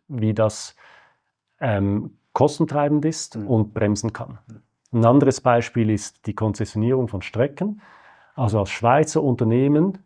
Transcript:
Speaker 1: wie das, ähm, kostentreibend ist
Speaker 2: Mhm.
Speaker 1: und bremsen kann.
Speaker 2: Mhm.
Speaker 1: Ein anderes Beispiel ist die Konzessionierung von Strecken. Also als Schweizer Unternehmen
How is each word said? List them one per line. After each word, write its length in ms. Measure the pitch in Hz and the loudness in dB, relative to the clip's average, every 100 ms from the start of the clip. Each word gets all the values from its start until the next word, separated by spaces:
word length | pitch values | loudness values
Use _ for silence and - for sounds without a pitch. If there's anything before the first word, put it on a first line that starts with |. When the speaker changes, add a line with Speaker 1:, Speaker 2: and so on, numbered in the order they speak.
| - | -12
Speaker 1:
wie 260 | 131 110 | -4 -2
das, 420 | 107 107 - - - - - _ _ _ _ _ - | 2 0 -2 -14 -20 -20 -20 _ _ _ _ _ -6
ähm, 520 | 131 101 101 104 - - _ | -2 0 0 -2 -6 -14 _
kostentreibend 680 | - 147 - 165 147 147 151 156 | 0 2 2 -2 0 0 0 -2
ist 300 | 160 - 113 | -4 -10 -8
Speaker 2:
Mhm. 120 | 101 | 0
Speaker 1:
und 260 | 113 104 | 0 0
bremsen 400 | - 104 104 - | 0 0 0 -4
kann. 240 | - - 117 - | -8 -12 -16 -20
Speaker 2:
Mhm. 520 | 113 _ _ _ 117 | -20 _ _ _ 2
Speaker 1:
Ein 60 | 117 | 6
anderes 360 | 139 135 123 | 6 4 2
Beispiel 480 | 131 120 113 120 110 | 2 2 0 -2 0
ist 380 | 104 - - - | 0 -4 -14 -10
die 60 | |
Konzessionierung 720 | - 110 98 - 110 113 131 120 | -4 -2 -2 -6 -2 0 0 -2
von 140 | 95 | -6
Strecken. 600 | - 110 139 139 202 208 - - - _ _ - | -6 -2 -2 -2 -6 -8 -14 -20 -20 _ _ -4
Also 240 | 117 107 | -2 0
als 100 | 95 | -2
Schweizer 540 | - 117 139 156 156 | -2 2 2 2 0
Unternehmen 760 | 143 120 110 120 135 147 185 185 | 0 0 0 2 2 2 0 -4